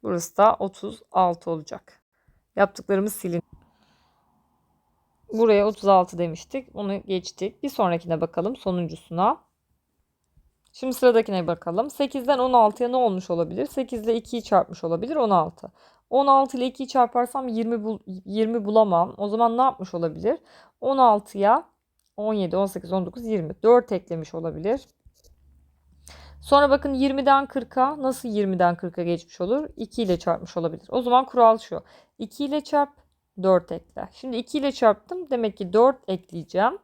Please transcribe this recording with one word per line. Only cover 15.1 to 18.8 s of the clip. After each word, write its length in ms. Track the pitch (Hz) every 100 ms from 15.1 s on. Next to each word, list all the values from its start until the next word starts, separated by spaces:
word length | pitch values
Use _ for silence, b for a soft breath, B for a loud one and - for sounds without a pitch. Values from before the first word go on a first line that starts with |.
| 311
on 140 | 233
altı. 420 | 190 165 - - b b b _
On 160 | 247 277
altı 300 | 269 269 269
ile 100 | 254
ikiyi 220 | 254 262
çarparsam 600 | 269 240 247 247 277 262
yirmi 360 | 220 226 233
bul-, 180 | 208 214 -
yirmi 580 | 185 185 202 220 233
bulamam. 500 | 202 220